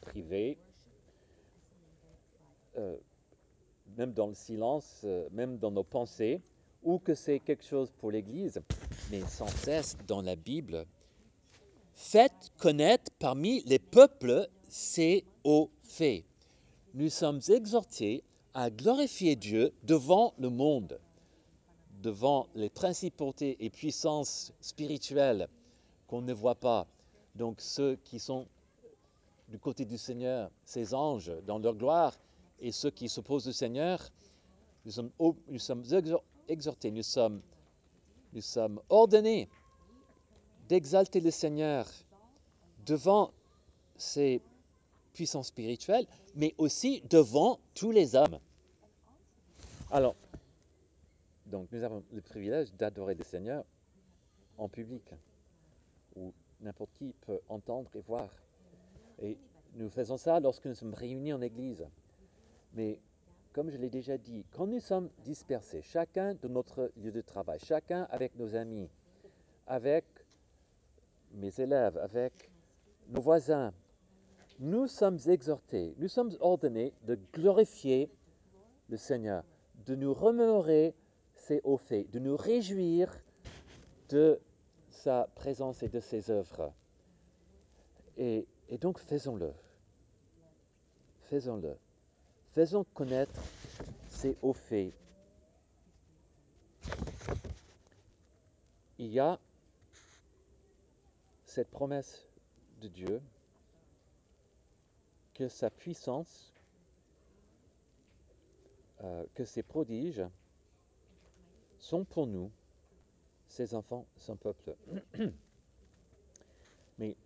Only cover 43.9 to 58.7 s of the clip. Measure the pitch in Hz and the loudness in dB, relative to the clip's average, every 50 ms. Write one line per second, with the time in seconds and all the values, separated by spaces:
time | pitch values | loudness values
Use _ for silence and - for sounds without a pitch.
43.9 | _ - - - - 143 143 135 127 120 - - - _ _ _ _ _ _ _ | _ -14 -12 -6 0 2 2 4 2 2 -2 -6 -20 _ _ _ _ _ _ _
44.9 | _ _ _ _ - - 165 - - 143 127 - - 127 110 113 120 - - - | _ _ _ _ -10 -8 -6 -6 -6 -6 -8 -10 -10 -8 -6 -6 -6 -4 0 2
45.9 | 208 254 - - - - - - - 147 151 156 - - 156 143 - - - 269 | 2 2 2 0 -8 -20 -20 -12 -4 -2 -2 0 0 2 0 0 0 0 0 -2
46.9 | 269 - - - 170 165 143 104 117 147 165 247 233 - - _ - - 196 226 | -2 -2 2 6 8 8 8 8 6 4 6 4 4 2 -4 _ -8 -4 0 4
47.9 | 220 214 165 120 110 - 151 156 165 - - _ _ _ _ _ _ _ _ _ | 6 6 6 8 8 6 6 6 4 -2 -14 _ _ _ _ _ _ _ _ _
48.9 | _ _ _ _ _ _ _ _ _ _ _ _ _ - - - - - - - | _ _ _ _ _ _ _ _ _ _ _ _ _ -20 -20 -20 -16 -16 -6 0
49.9 | 135 139 131 120 - - - - - - - _ _ _ _ _ _ _ _ _ | 2 4 4 4 2 -2 -10 -20 -20 -20 -20 _ _ _ _ _ _ _ _ _
50.9 | _ _ _ _ _ _ _ _ _ _ - 107 101 95 90 85 117 117 120 113 | _ _ _ _ _ _ _ _ _ _ -14 -10 -10 -10 -10 -10 -10 -8 -8 -8
51.9 | 110 101 - - 117 104 - - - 107 98 107 131 160 143 101 92 - 107 107 | -8 -10 -12 -14 -14 -16 -14 -14 -12 -8 -4 -2 -2 -2 -2 -4 -4 -4 -4 -4
52.9 | 98 101 95 98 92 80 - - - 87 95 113 139 147 - _ _ _ _ _ | -4 -4 -4 -4 -4 -6 -8 -10 -10 -10 -8 -8 -8 -8 -10 _ _ _ _ _
53.9 | _ _ _ _ _ _ _ _ _ _ _ _ _ - 107 98 - 117 113 113 | _ _ _ _ _ _ _ _ _ _ _ _ _ -12 -12 -10 -10 -12 -14 -12
54.9 | 127 127 - - 82 76 - _ _ _ _ _ _ _ _ _ _ _ _ _ | -14 -16 -16 -20 -20 -20 -20 _ _ _ _ _ _ _ _ _ _ _ _ _
55.9 | _ _ _ _ - 95 92 90 - _ _ _ _ - 107 104 98 - 104 - | _ _ _ _ -18 -16 -16 -16 -18 _ _ _ _ -18 -16 -14 -14 -12 -14 -14
56.9 | _ - 139 131 - _ _ - - 92 - - 110 107 - - 117 131 123 - | _ -14 -14 -14 -14 _ _ -10 -10 -8 -8 -10 -12 -10 -8 -8 -8 -8 -8 -10
57.9 | - 107 90 - 117 120 113 95 - - _ _ _ _ _ _ | -14 -14 -10 -8 -6 -6 -6 -8 -14 -20 _ _ _ _ _ _